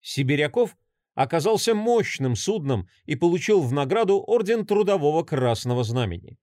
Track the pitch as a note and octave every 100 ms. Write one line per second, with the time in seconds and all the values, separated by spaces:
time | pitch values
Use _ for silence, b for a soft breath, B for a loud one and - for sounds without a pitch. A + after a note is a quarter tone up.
0 | - - C3+ C#3+ D3 - A#3 - _ _
1 | _ - C3+ E3+ E3 A3 - A3 A3+ A#3
2 | - - C3+ A#2+ - G#3+ C#3 A#2 F2 _
3 | - C#3 E3+ E3+ - G#3 C3 C#3 C#3 G3+
4 | G#3 G3 - A#3 G3 A3+ G#3 G#3 G3 F#3+
5 | D3 D#3 D#3+ C#3 B2 A2+ B2 A#2+ A2+ A#2+
6 | A2+ E2+ - -